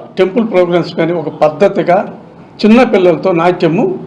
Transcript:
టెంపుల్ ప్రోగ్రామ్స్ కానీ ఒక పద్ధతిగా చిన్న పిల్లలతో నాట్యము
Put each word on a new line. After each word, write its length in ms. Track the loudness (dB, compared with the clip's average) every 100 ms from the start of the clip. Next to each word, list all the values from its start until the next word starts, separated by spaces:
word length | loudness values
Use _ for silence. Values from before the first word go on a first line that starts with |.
| -8 -2
టెంపుల్ 320 | -2 0 -2
ప్రోగ్రామ్స్ 440 | 0 0 0 -2
కానీ 180 | -4 -4
ఒక 160 | -2 -6
పద్ధతిగా 920 | -2 -2 2 0 0 0 0 -2 -10 -20 -20 -20 -2
చిన్న 180 | 4 4
పిల్లలతో 500 | 4 2 2 2 0
నాట్యము 680 | 0 0 0 0 0 -2 -4